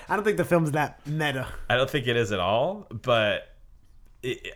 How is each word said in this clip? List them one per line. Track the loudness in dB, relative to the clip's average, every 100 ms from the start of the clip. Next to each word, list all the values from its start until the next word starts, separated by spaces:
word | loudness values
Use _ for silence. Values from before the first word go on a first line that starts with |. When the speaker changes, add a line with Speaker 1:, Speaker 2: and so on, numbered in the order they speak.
| -2
Speaker 1:
I | 0
don't |
think | 0 0
the |
film's | 2 2 2
that | 0 -2 -6 -6
meta. | -2 -2 -2 -6 -6 0
Speaker 2:
I | 0
don't | 2
think | 0 0
it | 0
is | 2
at | 0
all, | 2 2 0 -4 -10
but | -6 2 2 2 0 -6 -20 -20 -20 -20 -20 -20 -10
it, | -8 -6 -10